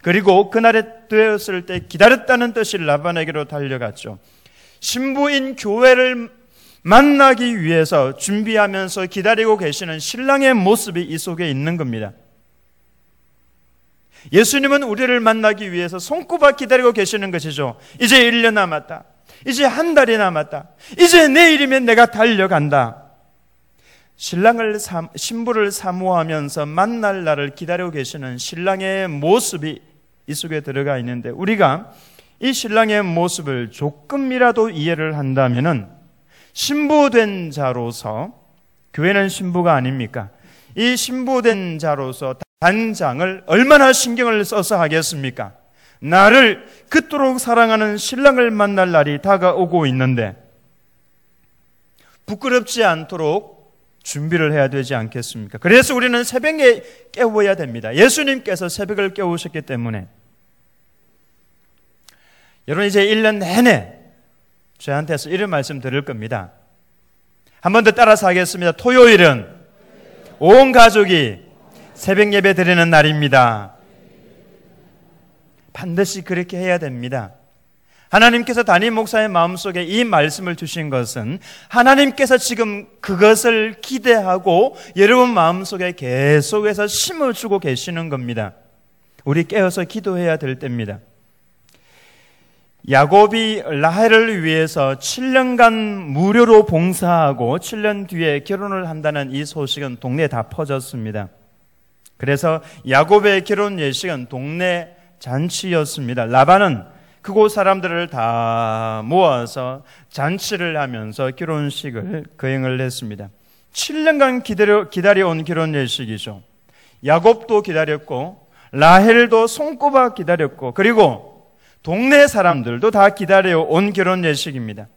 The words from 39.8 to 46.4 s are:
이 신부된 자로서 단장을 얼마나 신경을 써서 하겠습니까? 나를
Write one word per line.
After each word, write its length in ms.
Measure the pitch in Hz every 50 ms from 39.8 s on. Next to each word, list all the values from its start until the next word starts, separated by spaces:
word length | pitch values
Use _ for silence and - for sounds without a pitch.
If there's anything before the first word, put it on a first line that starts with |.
| 127 127 135 131 117 110 - 123 98 98 _ _ _ _ _ _ _ _ 113
이 200 | - 226 247 254
신부된 840 | 240 - - 254 254 254 254 262 247 220 233 190 196 185 175 160 151
자로서 560 | 160 156 147 139 135 131 127 - 143 131 131 _ - _ _ _
단장을 840 | 165 175 196 220 226 220 214 - 175 139 120 139 180 185 190 185 _
얼마나 440 | - 165 208 254 277 302 285 277 262
신경을 540 | 262 - - 247 233 233 247 233 220 208 202
써서 340 | - 220 208 180 - 214 180
하겠습니까? 760 | 165 151 156 160 156 - 165 143 135 127 120 - 110 95 - _ _ _ _ _ _ _ _ _
나를 640 | 135 143 170 190 196 214 233 269